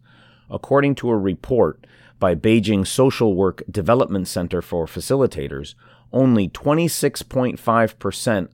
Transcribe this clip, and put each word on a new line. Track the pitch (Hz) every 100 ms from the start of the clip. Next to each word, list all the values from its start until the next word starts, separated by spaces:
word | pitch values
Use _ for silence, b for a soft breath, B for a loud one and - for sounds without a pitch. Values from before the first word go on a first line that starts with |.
| b b b b b
According | 98 - 135 143 131
to | 123
a | 110
report | 98 87 - 123 85 - b b b _
by | 95
Beijing | 85 113 113 101 101 95
Social | - 131 - 113
Work | 92 98 - -
Development | 104 80 123 - 95 90
Center | 98 87 87
for | - 87 80
Facilitators, | - - 139 123 78 71 69 73 - b b b
only | 123 131 113 92
twenty-six | - 143 156 170 - 143 -
point | - 131 127 -
five | - 113 110 -
percent | 98 - 127 104 82